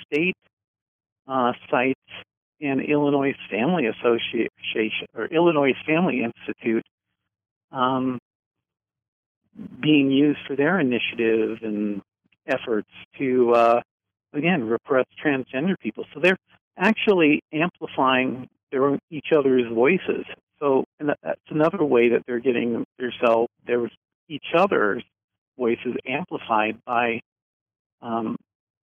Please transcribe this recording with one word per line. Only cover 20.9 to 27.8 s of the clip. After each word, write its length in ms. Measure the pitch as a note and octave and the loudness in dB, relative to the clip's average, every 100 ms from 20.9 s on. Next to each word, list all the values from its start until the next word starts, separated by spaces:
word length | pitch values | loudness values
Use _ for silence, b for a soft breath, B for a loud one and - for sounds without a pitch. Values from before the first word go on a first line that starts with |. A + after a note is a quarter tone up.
| - | -6
and 80 | D3 | -6
that, 100 | - | -4
that's 180 | D#3+ - - | -6 -8 -4
another 340 | D3+ D#3+ F#3+ | 0 0 0
way 260 | D3 B2 A#2 | 2 4 4
that 120 | A#2+ - | 2 -2
they're 140 | A#2+ | -4
getting 440 | C3 A#2+ A#2+ A2+ - - | -2 0 -2 -4 -6 -10
themselves, 500 | B2 - A#2+ A2+ A#2 _ - | -10 0 2 2 0 _ -4
their, 240 | A#2+ A#2 - _ _ - | -4 -4 -10 _ _ -16
each 260 | D3 - E3 | -14 -2 2
other's 460 | G3 D3 G#2+ A#2 - _ _ _ _ - | 2 2 0 -2 -8 _ _ _ _ -4
voices 360 | A#2 A#2+ B2 B2 - | -2 -2 -4 -8 -6
amplified 720 | C#3+ F3+ D3+ - G#2+ G#2+ A2 - | -6 -6 -10 -2 0 0 -4 -4
by, 340 | A#2 A#2+ A2+ - _ _ _ _ _ | -2 -2 -4 -10 _ _ _ _ _